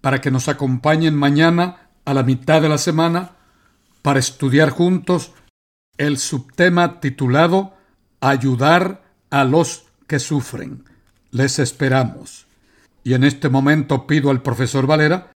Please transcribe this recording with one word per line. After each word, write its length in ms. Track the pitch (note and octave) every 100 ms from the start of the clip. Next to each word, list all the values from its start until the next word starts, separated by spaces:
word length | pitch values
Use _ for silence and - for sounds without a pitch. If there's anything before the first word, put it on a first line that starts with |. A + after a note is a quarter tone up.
para 200 | C3+ C3
que 100 | C#3
nos 160 | B2+ B2+
acompañen 680 | C#3+ C#3 B2+ D3+ D#3+ D#3+ D3
mañana 720 | C#3+ C#3+ E3 E3+ F3+ - _ _ -
a 80 |
la 100 | C3+
mitad 380 | B2+ B2+ - D#3
de 80 | D3+
la 80 | D3
semana 580 | F3+ D#3+ E3 E3+ F3+ _ _ _ _ _ _ _
para 180 | C#3 C#3
estudiar 500 | B2+ - C#3 C#3 D3+
juntos 640 | B2+ F3 F#3 - F3 - _ _ _ _ _ _ -
el 200 | D3 C3+
subtema 800 | - C#3 - - F3+ F3 E3+ F3
titulado 760 | C#3+ B2+ C3 C3+ E3+ F#3+ F#3+ _ _ _ _ _
Ayudar 840 | C3+ C3+ C3+ B2 C#3 F3 F#3 F#3+ _ _ _
a 140 | C#3+
los 420 | C3+ D3+ E3 - _ _ _
que 120 | C#3
sufren. 640 | - D3 - A#2 - - _ _ _ _ _
Les 280 | A#2+ C3+ C#3+
esperamos. 880 | C3 - C3+ C3 B2 - - - _ _ _ _ _ _
Y 100 | A#2+
en 100 | B2
este 260 | C#3 C3+ D3
momento 580 | C3+ C#3 D3+ C#3+ C3+ -
pido 240 | D3 C#3
al 100 | C3
profesor 460 | C3 A#2+ B2+ C#3 C3
Valera 440 | D#3 D3+ F3+ -